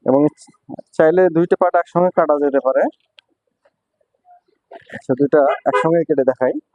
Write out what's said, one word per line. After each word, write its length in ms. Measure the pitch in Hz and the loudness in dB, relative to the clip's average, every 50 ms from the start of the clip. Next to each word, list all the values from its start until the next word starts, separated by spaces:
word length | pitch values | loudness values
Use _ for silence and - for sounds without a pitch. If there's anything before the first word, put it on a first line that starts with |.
| _ - | _ 0
এবং 120 | 262 277 294 302 _ _ - - _ _ _ - - - _ _ _ | 0 2 0 0 _ _ -20 -20 _ _ _ -20 -20 -20 _ _ _
চাইলে 260 | - 165 156 170 185 185 180 160 | 0 2 2 4 2 2 2 2
দুইটা 180 | 165 175 175 196 - | 0 0 0 0 0
পার্ট 140 | 185 175 - 175 | 0 0 0 -2
একসঙ্গে 300 | 170 - _ 170 180 180 - | -4 -2 _ -2 -2 0 0
কাটা 180 | - 165 151 151 147 147 | -2 0 0 0 0 0
যেতে 160 | 143 135 139 123 | 0 -2 0 -2
পারে। 180 | 131 131 139 175 302 _ _ _ _ _ _ _ _ _ _ _ _ _ _ _ _ _ _ _ _ _ _ _ _ _ _ _ 719 - _ _ _ _ _ _ _ - - _ _ - | 0 0 0 -2 -2 _ _ _ _ _ _ _ _ _ _ _ _ _ _ _ _ _ _ _ _ _ _ _ _ _ _ _ _ -20 _ _ _ _ _ _ _ -20 -20 _ _ -20
আচ্ছা, 160 | - _ - 131 127 | -16 _ -6 -2 -2
দুইটা 220 | 143 135 - 151 139 143 - - _ - | 0 2 2 2 2 2 -2 -2 _ -2
একসঙ্গে 300 | - - - 160 170 170 160 | -2 0 0 0 0 0 0
কেটে 160 | 160 151 135 131 131 | -2 -2 0 0 0
দেখাই। 220 | 127 _ 131 131 185 302 _ _ | 0 _ -4 -4 -4 -6 _ _